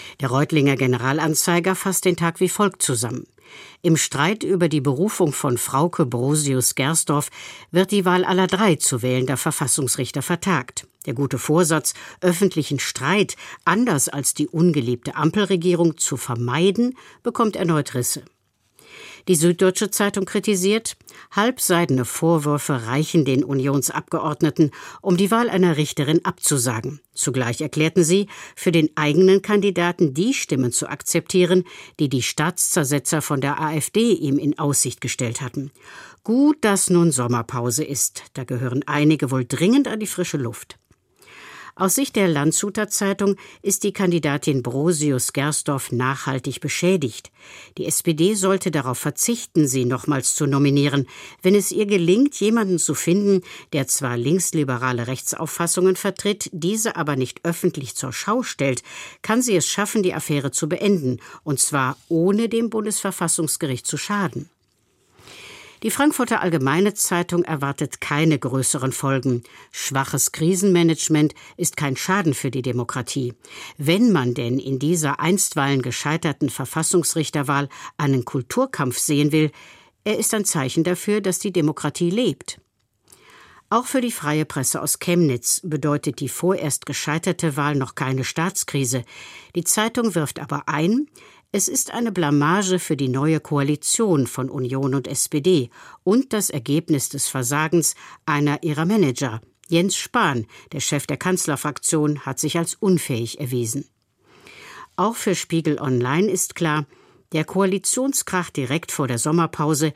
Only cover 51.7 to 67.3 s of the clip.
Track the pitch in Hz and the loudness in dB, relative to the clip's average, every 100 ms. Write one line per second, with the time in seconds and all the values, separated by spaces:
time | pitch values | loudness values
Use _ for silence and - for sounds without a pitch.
51.7 | - 208 202 170 202 285 - 202 233 202 | -2 0 2 4 4 4 2 2 2 2
52.7 | 175 - 143 - 190 202 190 - - - | 0 0 -2 2 2 4 2 0 -14 -6
53.7 | 147 135 - 131 120 127 185 - 160 135 | -4 -2 -2 -2 -2 0 2 0 0 0
54.7 | 123 127 120 117 131 - - 160 - 170 | 0 0 -2 -4 -6 -6 -6 -6 -4 -2
55.7 | - 185 185 202 185 202 202 - 165 165 | 2 2 2 -2 -4 -4 -4 -6 -4 -2
56.7 | 220 220 165 151 135 127 - 165 165 180 | -2 -2 -2 -2 -2 -2 -4 -6 -2 -2
57.7 | 156 131 - 131 - - 240 - - 139 | -2 -8 -8 -8 -6 -2 -2 -4 -2 -2
58.7 | 123 - - - - - 226 247 180 - | -2 -8 -16 -18 -12 -2 0 2 2 0
59.7 | - 202 220 180 156 - 143 135 - 151 | -2 -2 0 0 -2 -2 -2 -2 -4 -4
60.7 | 175 180 190 131 123 - - 151 135 - | 0 2 2 0 -4 -8 -12 -4 -2 0
61.7 | 143 131 - _ 165 180 208 233 226 233 | 0 0 -4 _ 2 2 2 0 0 -2
62.7 | 220 214 196 196 - 170 - 160 - 151 | -2 -4 -4 -4 -2 0 0 -2 -2 -4
63.7 | 123 - 151 - 202 170 117 147 _ _ | -4 -4 -6 -4 -2 -2 -4 -10 _ _
64.7 | _ _ _ _ _ - - - - - | _ _ _ _ _ -20 -20 -20 -20 -20
65.7 | - 220 - 294 294 240 226 180 160 131 | -8 -6 2 2 2 0 0 0 0 2
66.7 | 160 202 - - 175 175 | 2 2 0 -2 0 0